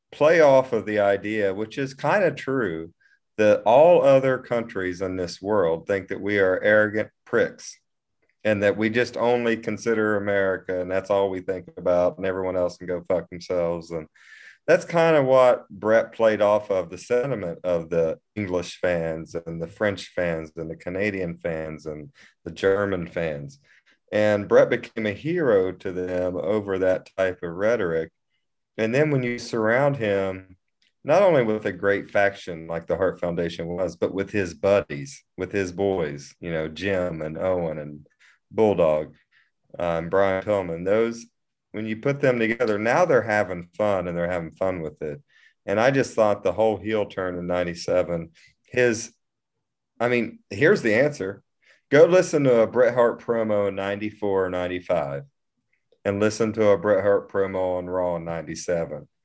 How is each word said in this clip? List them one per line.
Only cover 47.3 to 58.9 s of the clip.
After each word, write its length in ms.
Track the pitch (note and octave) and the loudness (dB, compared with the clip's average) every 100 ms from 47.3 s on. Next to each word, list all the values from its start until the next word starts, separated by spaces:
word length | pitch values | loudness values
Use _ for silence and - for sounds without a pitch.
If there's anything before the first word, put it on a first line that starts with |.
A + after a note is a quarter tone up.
| F2 | -6
in 80 | F2 | -4
ninety-seven, 840 | F2+ F2 E2+ - F2+ E2+ E2+ D#2+ _ _ _ _ | -2 -2 -6 -2 0 0 -4 -8 _ _ _ _
his, 440 | B2 A#2+ A2 - _ _ _ _ _ _ _ _ - | 0 0 0 -6 _ _ _ _ _ _ _ _ -4
I 80 | A#2+ | 0
mean, 320 | A#2+ A2 - - | 0 -2 -8 -10
here's 320 | G2+ D#3+ G#3+ | 2 2 4
the 120 | A#2 | 2
answer. 480 | G#2+ D3 C#3+ F#2+ - _ _ _ _ - | 2 2 -2 -8 -10 _ _ _ _ 2
Go 160 | C#3 E3+ | 6 8
listen 380 | F3+ F3 D3+ | 6 4 2
to 180 | C3+ A#2 | 4 6
a 40 | A2 | 4
Bret 280 | A#2 A#2 | 4 4
Hart 260 | B2 A#2+ - | 4 2 2
promo 480 | - A#2 G#2+ G#2 G2+ | -2 -2 0 0 0
in 60 | F#2+ | -2
ninety-four 680 | G2 G#2 G#2 - G#2 F#2+ F#2 | -4 -4 -6 -4 0 0 0
or 40 | |
ninety-five 720 | F2+ F2+ F2+ - E2+ C#2 C#2 - _ _ _ _ _ _ _ | -2 -4 -4 -2 -2 -2 -8 -12 _ _ _ _ _ _ _
and 140 | G#2 G2+ | -4 0
listen 340 | G#2+ G#2+ A2 | 0 0 -2
to 140 | A2 G#2 | 2 4
a 100 | G2 | 4
Bret 240 | G#2 F#2+ | 2 2
Hart 260 | G2+ G2+ - | 2 2 0
promo 480 | G2+ F#2+ F#2+ F#2 F2+ | -4 -2 -2 -2 -4
on 80 | F2+ | -4
Raw 280 | F#2 F2+ E2+ | -2 -2 -4
in 80 | |
ninety-seven, 840 | E2 E2 D#2+ E2 - E2+ D2+ | -6 -8 -8 -8 -4 -2 -4